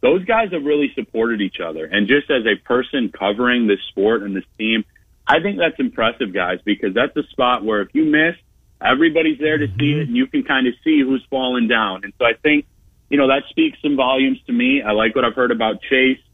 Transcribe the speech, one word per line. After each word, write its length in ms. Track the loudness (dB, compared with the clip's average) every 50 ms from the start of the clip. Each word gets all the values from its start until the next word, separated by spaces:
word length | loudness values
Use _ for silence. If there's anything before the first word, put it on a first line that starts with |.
Those 240 | 4 4 2 2 2
guys 260 | 0 0 0 0 0
have 140 | -2 -6 -2
really 260 | 0 0 0 0 -2 -2
supported 440 | -6 -10 -8 _ -2 0 0 0 -2
each 200 | -4 -4 -4 -6
other. 240 | -8 -8 -6 -8 -8
And 240 | -4 -2 -2 2 4
just 200 | 2 2 2 0
as 160 | -2 0 0
a 120 | 0 -2 -2 _
person 460 | -2 0 0 0 -2 -4 -4 -4 -4 -4
covering 520 | -2 -2 -2 0 0 0 0 2 2 2 2
this 100 | 0 0 -2 -10
sport 340 | -4 0 2 2 2 0 -2
and 100 | -4 -8
this 80 | -8 -8 _ _ _
team, 260 | -2 -2 -2 -2 -2 _ _ _ _ _ _ _ _
I 160 | 0 0 2
think 180 | 2 0 -2 0
that's 200 | -2 -2 0 -2
impressive, 560 | -4 -4 -2 0 -2 -2 -2 -2 -8 -6 -4
guys, 240 | -4 -2 -2 -4 -4 _
because 280 | -4 -2 -2 -2 -2 0
that's 240 | 0 -2 -2 -2
a 60 | -6 -6 -6
spot 340 | -2 0 0 0 0 0 -2
where 180 | -2 -2 -2 -2
if 80 | -2 _
you 120 | 0 0
miss, 280 | 2 2 2 2 2 0 -4 _ _ _ _ _ _ _ _ 0
everybody's 540 | 0 2 4 2 2 2 2 0 0 -2 0
there 200 | -2 0 0 0
to 100 | -2 -4 -2 0
see 140 | 0 0 0
it, 160 | 0 -2 -2
and 80 | 0
you 100 | 0 0
can 160 | 0 0 -4 -2
kind 240 | 0 0 0 0
of 80 | 0 -2 _ _
see 200 | 2 2 2 4
who's 220 | 2 0 -2 -4 _
falling 380 | -4 -4 -2 -2 0 0 0 2
down. 320 | 2 0 0 -2 -4 -8 -12
And 100 | -16 -6 _
so 60 | 0
I 80 | 0 0
think, 340 | 2 _ 0 0 0 -2 _ _ _ _ -20 _ _ _ _
you 60 | 0
know, 120 | 0 2 2
that 160 | 2 0 -2 -6
speaks 300 | -2 -2 -2 -2 -2 -4
some 140 | -4 -4 -2
volumes 460 | 0 0 0 2 0 0 0 -2 -4 _ -4
to 40 | -2
me. 300 | 0 0 2 0 0 0
I 80 | 0
like 240 | 0 2 0 0 0
what 100 | 0 -2
I've 120 | 0 0
heard 160 | 0 0 0 0
about 300 | 0 0 -2 -2 -4 -4
Chase. 360 | -2 0 2 2 2 0 -2 _ _